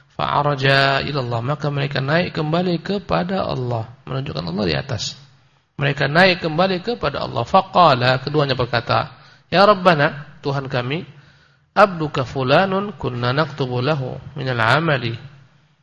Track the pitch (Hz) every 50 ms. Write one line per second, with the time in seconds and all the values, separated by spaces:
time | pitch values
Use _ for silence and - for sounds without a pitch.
0 | _ _ _ - - 139 139 143 143 147 143 131 135 139 135 139 135 135 139 139
1 | - - 147 139 123 120 120 117 117 135 151 147 - 147 143 139 139 139 143 131
2 | 135 135 156 175 180 - - 165 151 151 160 175 180 180 175 170 - - 196 202
3 | 202 - 170 170 180 180 190 - - - 143 135 123 120 123 113 107 - - -
4 | - 147 135 135 135 104 80 87 85 82 87 101 104 85 73 69 67 - 113 -
5 | - - - - - - _ _ _ _ _ _ _ _ _ - 143 139 139 143
6 | 135 135 147 170 190 190 180 180 175 160 151 165 185 190 185 175 180 226 240 -
7 | - 143 139 - 151 127 127 120 117 - - 185 185 - - 190 175 156 131 120
8 | 123 131 131 127 - - 143 151 143 135 127 127 123 - - 117 - - 117 117
9 | 139 - - - - - - _ _ - 165 175 202 208 208 185 180 185 165 147
10 | 143 165 143 - - - - - - 143 139 139 135 131 135 123 120 127 147 180
11 | - - - - - - _ _ _ _ _ _ _ _ - 185 208 202 175 165
12 | 156 147 - 143 123 - - 139 131 127 143 170 190 190 190 196 208 208 - -
13 | - 123 123 120 123 123 127 151 160 143 - - 139 127 123 123 127 143 160 139
14 | 127 123 131 - - - - 147 135 131 123 120 110 113 135 151 165 165 143 127
15 | 123 113 117 - - - - - - _ _ _ _ _ _ _